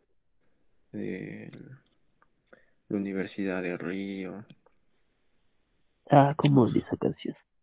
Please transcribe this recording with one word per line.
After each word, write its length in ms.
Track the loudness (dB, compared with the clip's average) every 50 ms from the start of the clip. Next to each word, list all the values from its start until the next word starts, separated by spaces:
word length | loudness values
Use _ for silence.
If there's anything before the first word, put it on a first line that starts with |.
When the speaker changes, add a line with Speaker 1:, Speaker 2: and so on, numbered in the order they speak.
| _ _ _ _ _ _ _ _ _ _ _ _ _ _ _ _ _ _ -10
Speaker 1:
de 580 | -8 -6 -6 -6 -8 -10 -12 -12 -14 -16 -16 -18 -18 -18 -20 -20 -20 _ _ _ _ _ _ _ _ _ _ _ _ _ _ _ -20 _ _ _ _ _ -4
la 100 | -4 -4
Universidad 640 | -2 -2 -4 -4 -6 -6 -4 -4 -4 -2 -2 -2 -4
de 120 | -4 -4 -6
Río. 680 | -6 -6 -6 -6 -6 -6 -8 -8 -8 -10 -10 -12 -14 -18 -20 _ _ _ _ _ _ _ _ _ _ _ _ _ _ _ _ _ _ _ _ _ _ _ _ _ _ _ _ _ -2 6
Speaker 2:
Ah, 260 | 8 8 8 8 4 2
¿cómo 240 | 4 4 6 6 6
odio 180 | 6 4 0 -2
esa 100 | -2 -4
canción? 400 | -2 -2 -2 -2 -4 -8 -12 -12 -12 _ _ _ _